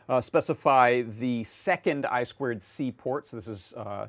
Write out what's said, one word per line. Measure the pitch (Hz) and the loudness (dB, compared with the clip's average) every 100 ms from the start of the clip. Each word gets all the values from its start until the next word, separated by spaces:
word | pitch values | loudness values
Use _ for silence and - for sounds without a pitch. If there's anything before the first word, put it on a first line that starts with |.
| - | 0
uh, | 131 | 0
specify | 120 165 - 156 - 131 123 123 | 2 0 2 0 4 6 8 6
the | 117 110 127 120 | 0 -4 -2 -2
second | 110 - - 180 - 143 135 | -4 -4 -2 0 0 -2 -2
I | 123 | -2
squared | 120 - 135 113 | -4 -4 -4 -4
C | - - 135 | -8 -6 -6
port. | 110 127 139 - | -6 -6 -6 -6
So | 117 | -12
this | 107 | -10
is, | 107 - - | -10 -12 -12
uh, | 101 101 | -10 -8